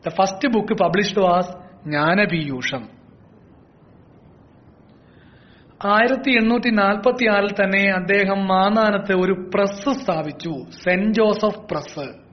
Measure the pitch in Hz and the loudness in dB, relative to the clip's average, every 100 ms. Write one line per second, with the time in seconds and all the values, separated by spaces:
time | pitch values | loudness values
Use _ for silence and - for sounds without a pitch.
0 | 170 - 190 190 285 220 208 214 170 185 | -6 0 -2 0 -2 0 -2 0 2 2
1 | 202 208 185 175 180 - - - 151 147 | 0 2 2 2 0 -8 -20 -16 -6 0
2 | 151 190 202 165 147 127 - 131 110 - | 2 2 2 -2 -4 -6 -6 -8 -10 -20
3 | - - - - - - _ _ - - | -20 -20 -20 -20 -20 -20 _ _ -20 -20
4 | - - - - - - - - - - | -20 -20 -20 -20 -20 -20 -20 -20 -20 -20
5 | _ - - - - - - - 202 208 | _ -20 -20 -20 -20 -20 -20 -8 0 2
6 | 240 262 269 240 220 240 240 220 196 208 | 2 0 2 2 2 2 0 2 2 2
7 | 254 247 226 202 202 196 196 196 196 185 | 0 2 0 2 0 0 0 2 2 0
8 | 175 202 196 196 190 190 190 220 214 202 | 0 2 2 0 0 2 2 2 2 0
9 | 202 185 185 185 - 202 196 202 285 262 | 0 0 0 -2 -2 -2 -2 -2 -4 -4
10 | - 165 151 139 170 143 123 - - 185 | -4 -4 -6 -8 -10 -10 -12 -6 -2 0
11 | 208 220 214 208 214 - - - - 156 | 2 2 2 2 0 -2 -8 -8 -8 -12
12 | 135 98 - | -12 -12 -20